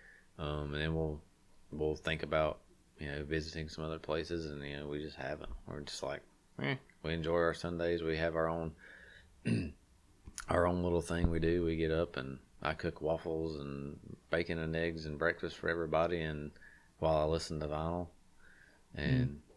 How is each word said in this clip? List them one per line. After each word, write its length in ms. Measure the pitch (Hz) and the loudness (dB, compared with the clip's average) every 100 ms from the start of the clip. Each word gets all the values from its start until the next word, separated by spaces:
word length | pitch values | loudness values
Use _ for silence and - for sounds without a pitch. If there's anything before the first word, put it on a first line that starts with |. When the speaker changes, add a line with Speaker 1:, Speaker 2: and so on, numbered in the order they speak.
| - - - - | -20 -20 -20 -8
Speaker 1:
Um, 340 | 78 76 73 | -4 -2 -2
and 100 | 73 | 0
then 100 | 78 | 2
we'll, 260 | 80 80 76 - _ _ - - | 2 0 -2 -10 _ _ -20 -12
we'll 240 | 73 76 78 | 0 0 0
think 260 | - 80 | 0 -2
about, 360 | 76 78 78 - - - _ - | 2 2 2 0 -12 -20 _ -10
you 80 | 73 | -6
know, 160 | 71 | -6
visiting 460 | 73 78 80 82 78 | -2 -2 -2 -6 -8
some 160 | - 80 | -6 -6
other 140 | 80 | -6
places." 520 | - 78 80 85 80 | -2 -2 -2 -4 -4
And, 100 | 71 | -8
you 140 | 71 71 | -8 -8
know, 100 | 73 | -6
we 140 | 73 | -6
just 140 | 76 - | -6 -8
haven't. 340 | 67 76 73 - - | -6 -6 -8 -12 -10
We're 140 | 73 | -10
just 240 | 71 - | -8 -8
like, 180 | 67 71 - _ _ - | -6 -8 -12 _ _ -6
"Eh." 140 | 139 131 - - | -2 -2 -6 -8
We 100 | 78 | -4
enjoy 240 | 82 80 85 | -2 2 4
our 160 | 85 | 4
Sundays. 500 | 78 85 85 85 85 | 2 -4 0 2 2
We 140 | 82 80 | 2 2
have 180 | 82 82 | 2 2
our 140 | 80 | 2
own, 240 | 82 80 78 - - - - - - 117 | 0 -4 -6 -18 -20 -20 -20 -20 -8 -2
<clears throat> 280 | 113 80 - _ - - - - - - | 0 -2 -8 _ -20 -20 -20 -14 -12 0
our 180 | 85 87 | 4 4
own 160 | 90 | 4
little 180 | 87 85 | 4 2
thing 280 | 80 85 87 | 2 2 4
we 80 | 82 | 4
do. 240 | 82 87 | 4 4
We 140 | 82 82 | 2 2
get 140 | 80 | 4
up 260 | 78 85 69 | 4 2 -2
and 220 | 65 65 - - | -6 -10 -14 -4
I 120 | - | -2
cook 260 | 80 87 - | 0 -2 -2
waffles 560 | 76 80 85 80 80 76 | 0 0 0 -2 -2 -4
and 380 | 71 69 69 73 - - - | -6 -6 -8 -10 -14 -16 -2
bacon 260 | 85 82 82 | 0 0 0
and 160 | 80 80 | 0 0
eggs 300 | 85 80 78 | 0 -2 -6
and 140 | 73 | 0
breakfast 360 | 82 85 85 - | 0 2 -4 -4
for 120 | 85 | -2
everybody, 520 | 82 80 78 85 85 | 0 2 4 4 2
and 280 | 78 76 73 - - - - - | 0 -2 -6 -10 -20 -20 -20 0
while 180 | 80 78 | 4 4
I 80 | 78 | 4
listen 340 | 80 - 78 | 2 0 -4
to 80 | 76 | -2
vinyl, 400 | 76 80 87 90 - - - - - - - - - | -2 0 -2 -4 -10 -20 -20 -20 -20 -20 -20 -14 -2
and, 320 | 73 65 - | 4 4 4
Speaker 2:
Mm. 80 | 73 - | -2 -14